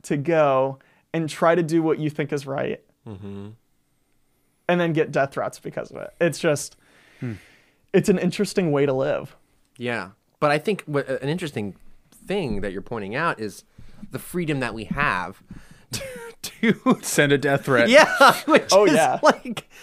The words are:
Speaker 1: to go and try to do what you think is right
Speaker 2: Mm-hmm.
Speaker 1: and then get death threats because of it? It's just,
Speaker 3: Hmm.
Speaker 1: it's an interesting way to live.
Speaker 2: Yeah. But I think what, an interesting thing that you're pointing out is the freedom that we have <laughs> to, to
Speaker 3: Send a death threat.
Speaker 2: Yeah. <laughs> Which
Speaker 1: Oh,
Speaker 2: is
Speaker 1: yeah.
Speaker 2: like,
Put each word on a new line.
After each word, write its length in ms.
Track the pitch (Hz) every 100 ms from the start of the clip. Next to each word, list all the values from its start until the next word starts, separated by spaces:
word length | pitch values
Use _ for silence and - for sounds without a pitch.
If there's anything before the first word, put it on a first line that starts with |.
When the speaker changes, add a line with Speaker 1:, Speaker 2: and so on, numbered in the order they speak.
Speaker 1:
to 160 | - 151
go 600 | 139 160 147 131 135 131 _ _ _
and 160 | 165 160
try 240 | - 170
to 80 | 170
do 180 | 165 165
what 160 | 160 147
you 120 | 151
think 200 | 147 143
is 140 | 147 139
right 360 | 135 131 - _ _ -
Speaker 2:
Mm-hmm. 400 | 101 101 98 101 110 _ _ _ _ _ _ _ _ _ _ -
Speaker 1:
and 120 | 180
then 120 | 170
get 200 | 156 151
death 200 | 143 139
threats 260 | - 104 -
because 320 | - - -
of 60 | -
it? 120 | - -
It's 180 | 170 -
just, 380 | 175 147 - - _ _ _ -
Speaker 3:
Hmm. 140 | 127 104 - _ _ _ _
Speaker 1:
it's 140 | 196 190
an 100 | 185
interesting 540 | 185 - 202 - 175
way 120 | 143 143
to 60 |
live. 440 | 131 139 113 139 - _ _ _ -
Speaker 2:
Yeah. 320 | 120 117 92 101 _ -
But 100 | 151
I 80 | 151
think 240 | 151 190 -
what, 220 | 143 131
an 200 | 131 139
interesting 480 | 170 175 127 104 90 - - _ - -
thing 340 | 196 156 104
that 120 | 101
you're 100 | 95
pointing 320 | - 117 95
out 260 | 120 165 151
is 240 | 110 - - - - - -
the 80 | -
freedom 420 | - 175 165 143
that 140 | 123
we 100 | 110
have 580 | 107 - 143 95 87 95 - - -
<laughs> 260 | - -
to, 100 | - 539 508 466 -
to 560 | - - 226 196 - 233
Speaker 3:
Send 300 | - - 143
a 60 | 139
death 260 | 139 139
threat. 240 | - 127 117
Speaker 2:
Yeah. 440 | 262 302 - 269
<laughs> 120 | - -
Which 220 | 302 -
Speaker 1:
Oh, 120 | 190
Speaker 2:
is 100 | 208
Speaker 1:
yeah. 240 | 269 147 131
Speaker 2:
like, 460 | 302 - 262 226 - -